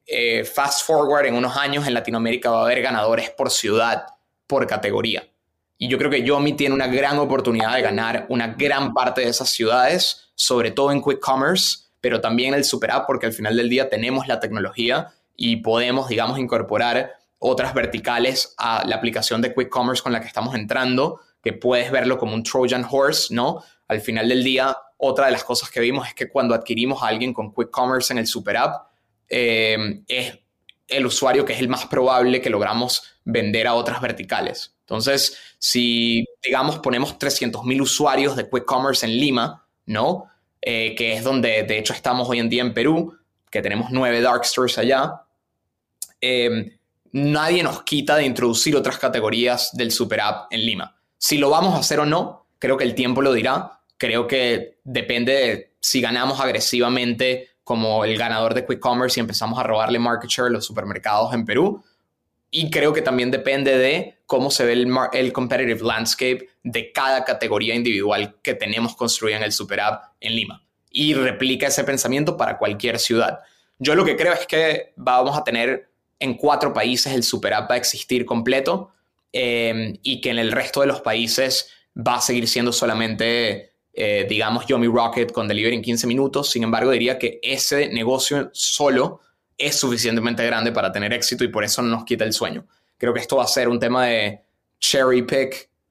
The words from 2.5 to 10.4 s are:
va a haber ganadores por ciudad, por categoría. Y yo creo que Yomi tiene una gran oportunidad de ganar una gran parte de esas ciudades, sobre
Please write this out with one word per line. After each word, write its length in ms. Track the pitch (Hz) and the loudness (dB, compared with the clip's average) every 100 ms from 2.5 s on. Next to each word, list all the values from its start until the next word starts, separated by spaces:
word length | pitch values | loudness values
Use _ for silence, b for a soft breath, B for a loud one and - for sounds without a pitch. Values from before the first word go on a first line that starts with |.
va 100 | 113 | 2
a 40 | |
haber 160 | 117 127 | 2 2
ganadores 480 | 127 113 107 113 - | 0 0 2 0 -2
por 200 | - 127 | -4 -2
ciudad, 560 | - 107 110 113 113 - - _ _ - | -2 0 2 2 0 -4 -18 _ _ -4
por 200 | 135 117 | -2 0
categoría. 640 | 104 107 104 113 92 - _ _ _ _ - | -2 -2 -2 -2 -4 -6 _ _ _ _ -8
Y 120 | 123 | -2
yo 100 | 127 | 0
creo 120 | 143 | 2
que 120 | 139 | 0
Yomi 320 | 120 143 147 | 2 2 2
tiene 200 | 147 139 | 2 0
una 120 | 135 131 | 2 0
gran 320 | 127 139 147 | 2 2 2
oportunidad 560 | 143 135 123 113 113 | 2 0 2 0 2
de 80 | 127 | 2
ganar 420 | 113 101 113 117 - | 0 0 0 -2 -2
una 180 | 123 117 | -2 -2
gran 460 | 113 143 139 135 | -2 0 0 0
parte 260 | 117 127 123 | 0 0 0
de 80 | 120 | 0
esas 220 | 120 131 | 0 -2
ciudades, 800 | - 110 123 127 180 - - - | 0 2 4 4 4 0 -4 -8
sobre 360 | - | -4